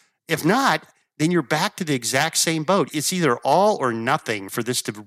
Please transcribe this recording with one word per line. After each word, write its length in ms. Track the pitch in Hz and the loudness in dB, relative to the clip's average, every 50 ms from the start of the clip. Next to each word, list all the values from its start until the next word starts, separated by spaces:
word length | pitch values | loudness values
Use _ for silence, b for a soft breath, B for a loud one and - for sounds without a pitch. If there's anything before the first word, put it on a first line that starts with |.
| B B B B _ | B B B B _
If 180 | - 160 143 139 | -6 -4 0 2
not, 380 | 160 208 262 277 226 160 156 - _ _ _ _ _ _ | 2 2 2 2 2 0 0 -4 _ _ _ _ _ _
then 140 | - 151 170 | 0 0 2
you're 100 | 180 170 | 2 2
back 340 | 143 - 156 151 180 208 - | 0 0 0 0 0 -2 -4
to 60 | - 190 | -6 -4
the 120 | 151 147 | -2 -2
exact 420 | 120 - 110 120 135 151 160 - | -2 -2 -2 0 0 0 0 0
same 260 | - - 170 165 160 151 | 0 0 0 0 -2 0
boat. 260 | 147 190 196 147 - - | 2 2 2 2 0 -2
It's 180 | 151 135 - | -4 -4 -2
either 260 | 185 180 170 139 120 | -2 0 2 2 0
all 400 | - - 135 143 175 196 214 202 | 0 2 2 4 4 4 4 2
or 140 | - 139 123 | 2 0 -2
nothing 580 | 113 113 113 127 147 156 - - 110 101 98 95 | -2 -2 -2 0 -2 -2 -2 -4 -6 -6 -6 -8
for 120 | - 127 | -6 -6
this 220 | 113 120 127 - - | -4 -4 -4 -4 -4
to 220 | - 104 107 104 | -6 -10 -12 -14